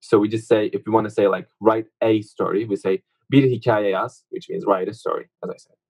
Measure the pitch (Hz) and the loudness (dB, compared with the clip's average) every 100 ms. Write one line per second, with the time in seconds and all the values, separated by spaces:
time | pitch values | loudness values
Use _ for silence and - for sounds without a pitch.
0 | - 110 107 110 - 110 104 101 - 110 | 2 2 2 -4 0 2 2 -4 -2 0
1 | 107 98 101 95 90 _ 107 110 110 _ | 0 0 2 0 -6 _ 0 0 -4 _
2 | 113 110 104 _ 92 92 113 98 98 95 | 0 0 -2 _ -2 -2 -4 -6 -4 -4
3 | _ _ _ 139 135 120 123 107 104 95 | _ _ _ 4 4 0 0 0 0 -2
4 | 117 - _ - - 90 98 95 92 113 | -4 -8 _ -16 -10 -10 -2 -2 -2 -8
5 | - 82 - _ - - _ _ _ | -6 -6 -8 _ -14 -14 _ _ _